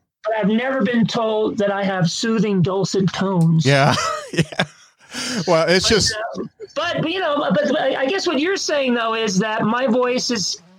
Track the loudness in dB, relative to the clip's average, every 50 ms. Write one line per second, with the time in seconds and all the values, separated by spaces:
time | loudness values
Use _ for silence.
0 | _ _ _ _ -6 -4 -2 0 0 0 0 0 0 -2 0 0 0 0 2 2
1 | 2 2 0 -2 -2 0 0 0 0 -2 0 0 0 0 0 -2 -2 -2 0 0
2 | -2 -2 -2 -4 -2 -2 0 0 0 0 2 2 2 2 0 0 -2 0 0 0
3 | 0 0 0 -2 -2 0 2 2 2 4 4 4 4 4 4 4 4 4 2 0
4 | -2 -4 -4 -6 -8 -4 -4 -4 -2 -2 -4 -6 -6 -6 -10 _ _ _ _ _
5 | -20 -14 -12 -10 -8 -6 -6 -4 0 2 2 2 4 4 2 2 4 4 2 2
6 | 2 0 -2 -4 -4 -6 -6 -8 -10 -10 -12 _ -18 -10 -6 -4 -4 -2 -2 -2
7 | -4 -2 -2 -2 -2 -2 0 0 0 2 2 2 2 2 0 0 0 0 0 0
8 | 0 0 0 0 0 0 0 0 0 0 0 -2 -2 -2 0 0 2 0 0 0
9 | 0 0 0 0 0 0 2 0 0 0 0 0 0 0 0 0 0 2 2 2
10 | 2 2 0 -2 -2 -2 -4 -4 -4 -6 -8 -10 -14 -20 -20